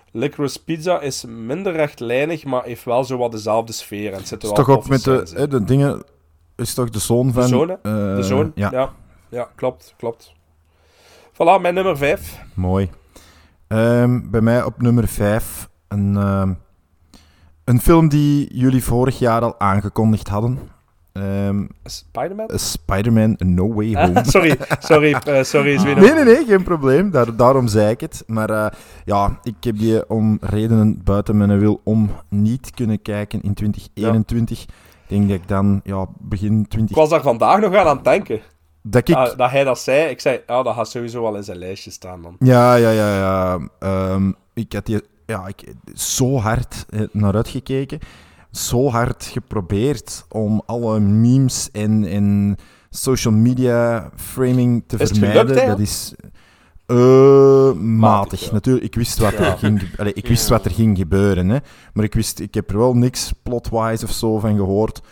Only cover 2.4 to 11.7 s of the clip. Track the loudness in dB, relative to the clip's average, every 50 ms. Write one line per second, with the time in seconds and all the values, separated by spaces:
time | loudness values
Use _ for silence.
2.4 | -6 -6 -6 -4 -6 -8 -12 -10 -6 -2 -2 -2 -2 -2 -4 -4 -4 -4 -4 -6
3.4 | -4 -2 -2 -2 -2 -4 -10 -14 -12 -12 -10 -10 -8 -8 -10 -10 -12 -12 -14 -10
4.4 | -8 -2 0 2 4 4 4 2 2 -2 -2 -2 0 0 0 0 -2 -6 -6 -6
5.4 | -4 -2 -2 -2 0 0 2 2 2 0 -2 -6 -12 -18 _ _ _ _ _ _
6.4 | _ _ _ -10 -8 -6 -4 -4 -6 -4 -6 -8 -2 0 0 0 2 0 0 0
7.4 | 2 2 2 2 0 -2 -4 -8 -6 -6 -4 -4 -4 -4 -4 -4 -2 -2 0 -2
8.4 | -2 -2 -4 -4 -4 -4 -2 -4 -4 -6 -8 -16 -20 _ _ _ _ _ -10 -10
9.4 | -10 -10 _ -6 -6 -6 -6 -8 _ _ _ _ -10 -10 -10 -12 -20 _ _ _
10.4 | _ _ _ _ _ _ _ _ _ _ _ _ _ _ _ _ _ _ _ 0
11.4 | 2 2 4 4 2 0